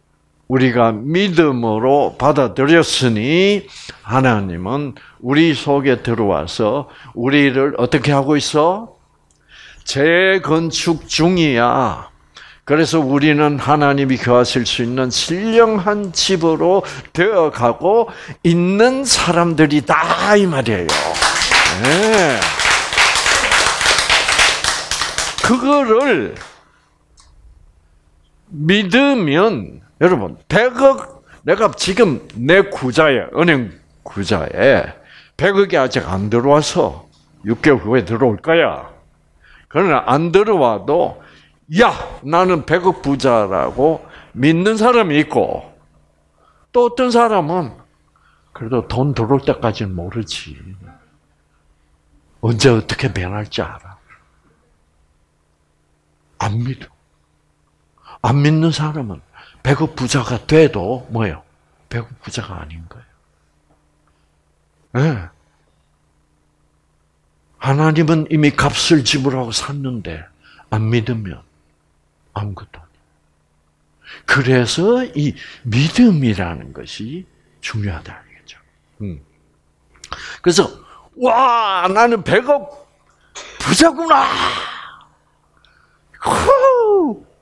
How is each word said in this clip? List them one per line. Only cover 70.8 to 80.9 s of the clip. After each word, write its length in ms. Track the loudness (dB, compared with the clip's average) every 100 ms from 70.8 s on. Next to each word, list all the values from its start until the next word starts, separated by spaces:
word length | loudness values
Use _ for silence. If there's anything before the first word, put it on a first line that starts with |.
| 0
믿으면 520 | 0 -2 -6 -6 -12 _ _ _ _ _ _ _ _ _
아무것도 360 | -10 -10 -12 -18
아니에요. 140 | -20 -20 _ _ _ _ _ _ _ _ _ _ _ -20 -12 -2
그래서 800 | 0 2 2 2 0 2 0
이 320 | -2 -4 -4 -4 -12 -14
믿음이라는 1080 | -4 0 0 4 4 4 2 0 -4 -8 -14
것이 520 | -18 -16 -12 -12 -12 -16 _ _ _
중요하다, 540 | -10 -6 -6 -8 -12 -20
알겠죠? 440 | -20 _ -20 -20 _ _ _ -14
음. 180 | -12 -12 -18 _ _ _ _ _ _ _ -20 -18 -16 -6
그래서, 280 | 0 2 0 -2 -20